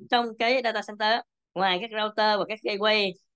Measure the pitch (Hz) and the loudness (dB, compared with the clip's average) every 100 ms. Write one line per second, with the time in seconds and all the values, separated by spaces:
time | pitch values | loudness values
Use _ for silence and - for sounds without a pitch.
0 | 185 247 233 220 233 262 233 220 202 208 | 0 0 0 -2 0 2 0 -2 -6 -2
1 | 214 233 - _ _ - 190 180 226 214 | 0 0 -2 _ _ -2 0 0 -4 -4
2 | 214 214 214 208 180 208 233 202 214 214 | -4 0 2 2 -2 -6 -4 0 2 2
3 | 196 175 _ | 0 -4 _